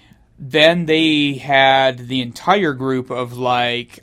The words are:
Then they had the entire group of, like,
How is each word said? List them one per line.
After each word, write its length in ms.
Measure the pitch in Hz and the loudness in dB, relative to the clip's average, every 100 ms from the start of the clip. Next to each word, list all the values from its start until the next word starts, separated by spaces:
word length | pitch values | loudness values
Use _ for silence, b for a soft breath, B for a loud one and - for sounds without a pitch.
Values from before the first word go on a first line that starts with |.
| b b b - | b b b -20
Then 460 | 135 151 160 175 160 | -4 4 4 4 0
they 460 | 160 160 151 143 135 | 0 2 2 0 -4
had 640 | 139 135 135 135 131 123 | 0 4 4 4 2 -2
the 200 | 123 131 | -6 -6
entire 520 | 120 117 - 202 170 | -6 -4 -2 0 0
group 380 | 131 131 131 127 | -2 -2 -4 -4
of, 260 | 123 120 120 | -6 -8 -4
like, 600 | 123 123 120 120 120 - | -2 0 -2 -4 -8 -12